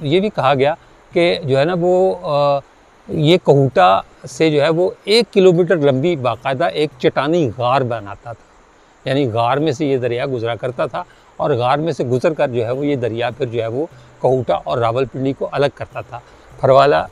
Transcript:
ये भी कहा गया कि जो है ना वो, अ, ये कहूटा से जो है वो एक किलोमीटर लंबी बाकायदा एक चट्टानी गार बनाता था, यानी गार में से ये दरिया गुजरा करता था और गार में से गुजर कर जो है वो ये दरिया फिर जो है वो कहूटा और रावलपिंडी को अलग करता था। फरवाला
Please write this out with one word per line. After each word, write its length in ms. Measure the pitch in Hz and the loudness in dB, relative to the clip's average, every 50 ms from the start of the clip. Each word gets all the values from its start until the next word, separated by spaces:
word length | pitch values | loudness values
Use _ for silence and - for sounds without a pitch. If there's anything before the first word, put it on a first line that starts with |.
| 160 | -4
ये 160 | 135 160 190 | 0 0 0
भी 100 | 202 214 | 0 0
कहा 240 | - 151 131 135 147 | -2 0 0 2 2
गया 200 | 131 139 143 165 - - - - _ _ _ - | 2 2 0 0 -4 -10 -20 -20 _ _ _ 0
कि 180 | 131 - 175 185 175 160 | 0 2 2 0 -2 -2
जो 120 | 131 135 | 0 0
है 80 | 135 143 | 2 2
ना 80 | 175 185 | 0 0
वो, 380 | 170 175 180 180 185 190 190 | 0 2 2 2 4 2 2
अ, 500 | 185 180 170 160 147 143 143 143 143 139 - _ _ _ _ _ _ _ _ 214 | 0 -2 -4 -4 -2 0 2 0 0 -2 -4 _ _ _ _ _ _ _ _ -8
ये 280 | 190 160 151 151 180 | -2 0 4 4 4
कहूटा 680 | 175 - - 139 139 139 127 - 190 180 185 196 - - - - _ - | 4 4 4 4 4 4 2 4 4 4 4 4 2 -2 -6 -16 _ -20
से 260 | - - - 160 160 | -12 -2 0 0 2
जो 100 | 151 143 | 2 2
है 80 | 139 165 | 2 2
वो 260 | 160 165 180 190 - - _ | 2 0 0 -2 -4 -6 _
एक 220 | 196 214 233 214 - - | 0 2 2 2 2 2
किलोमीटर 440 | 202 185 185 170 170 180 160 196 | 4 6 6 6 4 2 2 0
लंबी 380 | 160 143 143 127 131 147 180 175 | 2 2 2 2 2 0 -2 -2
बाकायदा 520 | 135 123 123 113 - - 135 139 127 170 | -2 -2 -4 -4 -4 -4 -6 -2 -2 -2
एक 240 | 190 175 156 151 147 - - | -2 -2 -2 -4 -4 -4 -2
चट्टानी 460 | - 156 - 147 135 151 170 175 151 | -2 0 0 0 0 0 0 0 0
गार 360 | 113 98 - 120 123 131 139 131 | -2 -2 -2 -2 0 0 0 0
बनाता 500 | 117 120 110 101 101 101 - - 120 113 | -2 -6 -8 -10 -12 -16 -16 -16 -18 -18
था, 120 | - _ _ _ _ _ _ _ _ _ _ _ _ - | -18 _ _ _ _ _ _ _ _ _ _ _ _ -6
यानी 180 | 135 131 143 143 | -4 -2 0 0
गार 340 | 117 104 117 117 120 135 143 | 0 0 0 0 0 0 0
में 120 | 156 160 127 | 0 -2 -2
से 160 | 160 156 139 | -2 -2 -2
ये 80 | 139 | -2
दरिया 280 | 123 120 120 120 120 139 | -2 -2 -2 -4 -4 -4
गुजरा 300 | 143 127 117 110 117 117 | -4 -4 -4 -4 -6 -6
करता 320 | - - 127 123 - 160 | -6 -8 -8 -6 -6 -6
था 180 | - - 175 175 - _ _ _ _ _ - | -6 -6 -10 -12 -12 _ _ _ _ _ -6
और 160 | 156 156 143 | -4 -2 0
गार 240 | 113 120 123 143 147 | 0 0 0 0 0
में 140 | 156 170 135 | -2 -4 -4
से 100 | - 151 | -4 -2
गुजर 300 | 120 127 123 185 175 156 | -2 -2 0 0 0 0
कर 160 | - 147 139 | 0 -2 -2
जो 140 | 120 123 113 | -2 -2 -4
है 80 | 117 | -4
वो 120 | 127 135 147 | -4 -4 -2
ये 120 | 143 143 | -2 -2
दरिया 360 | 123 120 110 113 117 117 123 | -2 -2 -4 -4 -4 -6 -6
फिर 160 | 107 - 139 | -6 -6 -6
जो 140 | 120 113 117 | -6 -4 -4
है 60 | 110 | -6
वो 220 | 113 113 135 160 - - - - - - - | -4 -4 -6 -6 -8 -10 -18 -20 -20 -8 -2
कहूटा 340 | - 127 131 131 117 - 170 | 0 0 0 0 0 -2 -2
और 240 | - - 156 147 123 | -2 -4 -4 -2 -2
रावलपिंडी 540 | 117 117 117 131 - 117 - 135 131 135 139 | -2 0 0 -2 -4 -4 -4 -4 -4 -4 -4
को 120 | - 196 | -4 -6
अलग 260 | - 151 135 143 135 | -6 -2 -2 -2 -2
करता 300 | - - 113 - - 127 | -2 -8 -14 -14 -12 -14
था। 220 | - - 120 120 - - - - - - - - | -14 -14 -16 -18 -18 -20 -20 -20 -20 -20 -6 0
फरवाला 480 | - 131 131 139 139 143 156 160 180 - | 2 4 6 6 6 6 4 0 -2 -6